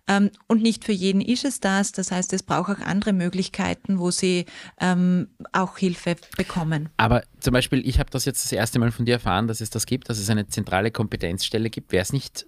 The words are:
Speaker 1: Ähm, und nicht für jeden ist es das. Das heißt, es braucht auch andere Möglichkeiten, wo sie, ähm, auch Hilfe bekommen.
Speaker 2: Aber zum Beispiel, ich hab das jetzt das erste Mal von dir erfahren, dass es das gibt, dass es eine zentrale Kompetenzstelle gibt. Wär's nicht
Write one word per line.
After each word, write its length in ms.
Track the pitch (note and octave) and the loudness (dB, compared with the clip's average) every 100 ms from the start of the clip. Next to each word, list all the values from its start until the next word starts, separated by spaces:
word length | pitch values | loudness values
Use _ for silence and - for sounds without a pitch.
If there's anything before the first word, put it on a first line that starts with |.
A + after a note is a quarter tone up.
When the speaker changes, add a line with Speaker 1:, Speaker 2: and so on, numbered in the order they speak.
| - | 0
Speaker 1:
Ähm, 240 | G3 G3+ - - | 4 4 0 0
und 140 | A3+ | 2
nicht 220 | A3+ A3+ | 4 0
für 80 | - | -2
jeden 300 | G3 F#3+ G3 | 0 2 2
ist 240 | G3+ B3 C#4+ | 2 0 -2
es 140 | - | -2
das. 320 | G3 G3 G3+ | 0 2 0
Das 180 | - F#3 | -2 -4
heißt, 240 | F3+ F3+ | -2 -2
es 80 | F#3 | -4
braucht 280 | - D3 F3+ | -2 -2 0
auch 140 | G3 | -4
andere 300 | - F#3+ G#3+ | -2 0 2
Möglichkeiten, 840 | F#3+ F3 F3+ F#3 - F#3 - - F#3+ | 0 0 -2 -4 -2 -4 -4 -2 0
wo 120 | F3 | 0
sie, 340 | - F#3 F3+ E3+ - - - | 0 0 0 -2 -12 -20 -2
ähm, 500 | F3+ F3+ F3+ F3+ - _ - | 0 4 4 2 0 _ -4
auch 260 | F#3 F3+ - | -2 -2 -2
Hilfe 380 | F#3+ F3 F3 E3+ - - | -2 -2 -4 -4 -6 -6
bekommen. 540 | F#3 F3+ D#3+ D#3 D#3 - | -4 -2 -2 -2 -2 0
Speaker 2:
Aber 240 | A2+ A#2+ - - | 2 2 0 -4
zum 140 | C3 | 0
Beispiel, 320 | B2 - C3 - | 2 2 0 2
ich 100 | B2 | 0
hab 120 | C3+ | 0
das 160 | C3 C#3 | -2 -4
jetzt 180 | - | -4
das 80 | - | -2
erste 260 | G2+ A2 B2 | 0 0 2
Mal 120 | A#2 | 0
von 160 | - A#2 | 0 0
dir 80 | |
erfahren, 320 | A#2+ G#2 F2+ A2+ | 0 2 0 0
dass 160 | G#2+ | -4
es 80 | A2 | -6
das 160 | A2+ - | -4 -2
gibt, 240 | B2 - | -4 -4
dass 80 | A2 | -4
es 100 | G2+ | 2
eine 200 | G#2+ G2+ | 0 0
zentrale 420 | - G2 F#2 A2 | -4 0 2 2
Kompetenzstelle 800 | - G#2+ A#2 E2+ F#2+ - A2 A2+ | 0 -4 -2 -4 -2 -2 -2 -2
gibt. 220 | - - | -6 -2
Wär's 200 | F#2 F#2 | 0 0
nicht 340 | C3+ - - | -4 -6 -12